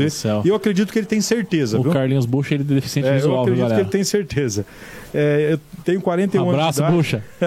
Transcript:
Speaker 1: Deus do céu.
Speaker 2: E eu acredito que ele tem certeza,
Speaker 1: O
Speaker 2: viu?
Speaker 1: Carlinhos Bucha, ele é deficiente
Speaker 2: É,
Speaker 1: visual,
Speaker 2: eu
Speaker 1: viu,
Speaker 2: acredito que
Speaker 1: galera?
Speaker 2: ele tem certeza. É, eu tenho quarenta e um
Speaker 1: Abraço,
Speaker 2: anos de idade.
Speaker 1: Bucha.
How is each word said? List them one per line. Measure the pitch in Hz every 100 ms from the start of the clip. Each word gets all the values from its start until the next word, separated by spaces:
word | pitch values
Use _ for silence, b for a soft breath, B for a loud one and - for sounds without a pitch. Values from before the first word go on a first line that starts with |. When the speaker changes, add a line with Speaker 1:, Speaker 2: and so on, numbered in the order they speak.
Speaker 1:
Deus | 147
do | 151
céu. | 110 107 131
Speaker 2:
E |
eu | 208
acredito | 214 185 208
que | 220
ele | 208
tem | 220
certeza, | 190 233 202 165 127 110
Speaker 1:
O |
Speaker 2:
viu? | 131
Speaker 1:
Carlinhos | 165 131 135 117
Bucha, | 131 139
ele | 147
é | 143 139
deficiente | - 143 135
Speaker 2:
É, | 135
Speaker 1:
visual, | 143 127
Speaker 2:
eu | 123
Speaker 1:
viu, | 123 120
Speaker 2:
acredito |
que |
Speaker 1:
galera? | 110
Speaker 2:
ele | 190
tem | 196 196
certeza. | 208 175 139 135 101 98 B B B B
É, | 147 147 147 151
eu | 156 - -
tenho | - 185
quarenta | 185 175 196 190
e |
um | 180
Speaker 1:
Abraço, | 143 160 143
Speaker 2:
anos | 156 175 156
de |
idade. | 117 -
Speaker 1:
Bucha. | -